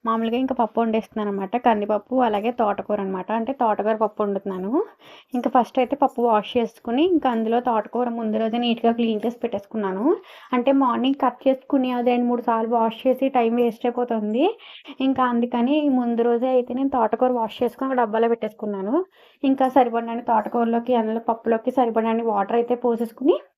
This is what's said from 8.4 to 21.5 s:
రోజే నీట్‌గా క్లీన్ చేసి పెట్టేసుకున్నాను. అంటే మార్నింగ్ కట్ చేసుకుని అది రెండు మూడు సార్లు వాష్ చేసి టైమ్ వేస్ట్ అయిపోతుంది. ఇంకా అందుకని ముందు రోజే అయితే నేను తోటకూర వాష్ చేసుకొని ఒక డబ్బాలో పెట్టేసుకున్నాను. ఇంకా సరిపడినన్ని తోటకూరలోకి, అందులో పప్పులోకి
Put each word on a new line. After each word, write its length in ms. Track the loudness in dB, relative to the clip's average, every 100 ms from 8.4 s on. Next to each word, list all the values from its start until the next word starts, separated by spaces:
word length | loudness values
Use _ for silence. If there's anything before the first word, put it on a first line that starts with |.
రోజే 160 | -2 -2
నీట్‌గా 320 | -2 0 0
క్లీన్ 300 | 2 0 0
చేసి 140 | -4 -4
పెట్టేసుకున్నాను. 600 | -6 -6 -8 -6 -4 0 0 0 -4 -20 -4
అంటే 180 | 0 2 2
మార్నింగ్ 380 | 2 2 0 0
కట్ 200 | -2 0
చేసుకుని 480 | 0 0 _ 0 0 0
అది 120 | 0
రెండు 140 | 2 0
మూడు 120 | 0 0
సార్లు 240 | 0 0
వాష్ 240 | 0 0 0
చేసి 280 | 0 2 2 2
టైమ్ 200 | 2 2
వేస్ట్ 260 | 0 0 -4
అయిపోతుంది. 560 | -2 -2 -2 -2 2 0 0 -14 -20 -20 -2
ఇంకా 220 | 0 2
అందుకని 520 | 2 2 0 0 2 2 2 2
ముందు 260 | 0 0 2
రోజే 240 | 2 2 0
అయితే 180 | 0 -2
నేను 140 | -2 2
తోటకూర 360 | 0 2 0 0
వాష్ 180 | -2 -2
చేసుకొని 280 | -4 -2 -2
ఒక 80 | 0
డబ్బాలో 280 | 0 2 0
పెట్టేసుకున్నాను. 640 | 0 -4 -8 -8 -6 -2 -2 -2 _ _ _
ఇంకా 260 | 0 2 4 4
సరిపడినన్ని 500 | 4 0 -4 -6 0
తోటకూరలోకి, 640 | 0 0 -2 0 0 2 0
అందులో 220 | 0 -2 -2
పప్పులోకి 420 | -4 0